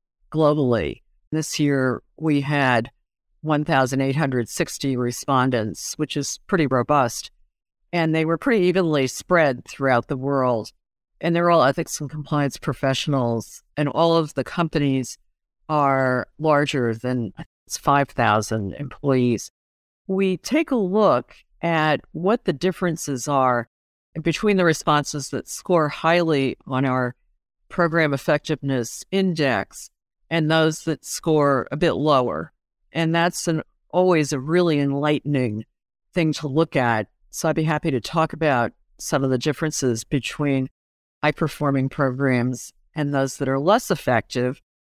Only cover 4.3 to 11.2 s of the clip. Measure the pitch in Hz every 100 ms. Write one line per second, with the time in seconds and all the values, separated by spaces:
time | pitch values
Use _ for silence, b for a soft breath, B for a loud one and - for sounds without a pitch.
4.3 | 127 113 - 165 - 139 123 123 120 -
5.3 | 135 131 123 107 80 - - 151 151 135
6.3 | - - 185 143 127 117 147 120 - -
7.3 | _ _ _ _ _ - 175 160 160 160
8.3 | 165 277 226 180 180 170 151 131 - -
9.3 | 175 151 123 - - 135 123 - 135 135
10.3 | 139 127 117 104 _ _ _ _ -